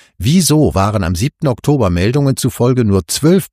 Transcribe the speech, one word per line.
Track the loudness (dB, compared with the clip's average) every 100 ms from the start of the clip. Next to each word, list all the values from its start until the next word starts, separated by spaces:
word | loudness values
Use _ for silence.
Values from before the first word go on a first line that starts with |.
| _ -6
Wieso | 0 2 2 2 2 0
waren | -2 -2 -2
am | -2
siebten | -4 -4 -4
Oktober | -2 -2 0 0
Meldungen | 0 0 0 0 -2
zufolge | -4 -2 0 0
nur | 2 0 -2
zwölf | -2 2 2 0